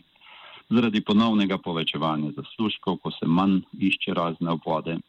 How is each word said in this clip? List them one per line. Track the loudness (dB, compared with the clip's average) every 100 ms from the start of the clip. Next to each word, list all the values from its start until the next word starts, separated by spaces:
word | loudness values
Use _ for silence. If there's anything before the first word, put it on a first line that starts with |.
| -8 _ -20 -20 -20 -20 0
zaradi | 2 2 0 2
ponovnega | 4 4 4 2 0
povečevanja | -2 -4 -4 -2 -2 -2 -4
zaslužkov, | -8 -12 -6 -4 -2 -4 -4
ko | -6
se | -4 0
manj | 2 4 2 0 -2
išče | 0 0 -2 -2
razne | -2 -2 -2
obvode, | -2 -2 -4 -2 -6